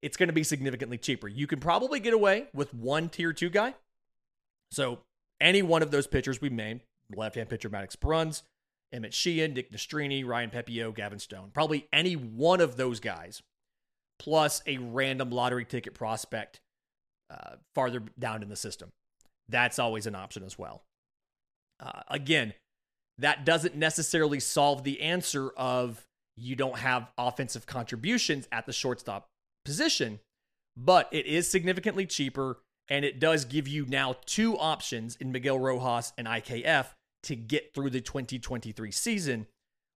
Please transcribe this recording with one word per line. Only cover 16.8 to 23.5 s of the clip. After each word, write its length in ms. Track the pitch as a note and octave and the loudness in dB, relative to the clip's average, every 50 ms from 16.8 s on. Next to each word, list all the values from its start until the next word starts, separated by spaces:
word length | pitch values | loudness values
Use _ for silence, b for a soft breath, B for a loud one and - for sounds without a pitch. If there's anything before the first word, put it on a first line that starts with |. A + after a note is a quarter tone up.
| _ _ _ _ _ _ _ _ _ - | _ _ _ _ _ _ _ _ _ -20
uh, 260 | - - - - - - _ _ - | -18 -16 -16 -16 -18 -20 _ _ -2
farther 300 | C#3+ C3 B2 A#2+ B2 G#2+ A2+ - - | 0 0 0 0 -4 -6 -10 -10 -8
down 260 | B2 A#2 A2 A2 G2+ | -6 -6 -6 -6 -8
in 60 | G2+ | -10
the 60 | G#2 | -10
system. 360 | - - G#2 - - F2 - - _ _ _ _ _ _ _ _ _ _ - | -10 -10 -10 -10 -12 -14 -18 -20 _ _ _ _ _ _ _ _ _ _ -2
That's 320 | A2+ A#2+ B2 A#2+ - - | 2 4 4 4 4 2
always 280 | A#2+ A#2 A2 A2 G2+ A2+ | 2 2 0 0 -4 -4
an 80 | G2+ | -6
option 280 | F#2 F#2+ - - G#2 F#2+ | -8 -10 -12 -12 -12 -14
as 140 | F#2+ - - | -14 -12 -12
well. 260 | F#2 B1 G#1+ - _ _ _ _ _ _ _ _ _ _ _ _ _ _ _ _ _ _ _ - | -12 -12 -14 -16 _ _ _ _ _ _ _ _ _ _ _ _ _ _ _ _ _ _ _ -16
Uh, 220 | B2+ C3 - - - - | -12 -12 -12 -12 -8 -6
again, 460 | C3+ C#3+ C#3 C3 D#3+ D3+ A#2+ G#2+ G2+ - _ _ _ _ _ _ _ _ _ _ _ - | -6 -4 0 2 2 2 2 0 -6 -12 _ _ _ _ _ _ _ _ _ _ _ 0
that 280 | C3 C#3+ D3 - C#3 | 2 2 2 2 4
doesn't 300 | D#3+ | 4